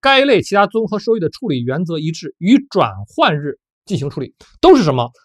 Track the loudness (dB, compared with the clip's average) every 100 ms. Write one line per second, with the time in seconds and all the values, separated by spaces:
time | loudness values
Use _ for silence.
0 | 2 2 4 2 2 0 0 -2 -4 -4
1 | -2 -2 -2 -6 -6 -4 -4 -4 -4 -6
2 | -6 -8 -14 -6 2 2 2 -2 -2 -4
3 | -10 0 0 0 -6 -12 _ _ -8 -6
4 | -6 -8 -10 _ -20 _ 6 6 4 0
5 | -4 -8